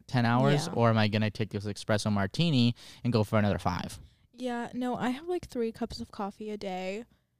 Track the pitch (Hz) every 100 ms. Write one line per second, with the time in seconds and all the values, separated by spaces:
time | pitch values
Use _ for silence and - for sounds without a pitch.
0 | - 127 117 123 139 143 - - 117 113
1 | 107 107 107 - 104 101 104 98 - 104
2 | 110 101 98 - 170 135 120 - - -
3 | 127 110 104 110 104 90 98 92 92 -
4 | - _ _ 240 247 240 240 247 247 240
5 | 240 254 339 359 - 254 226 - 226 -
6 | 233 - 196 - 214 208 196 185 185 202
7 | 240 _ _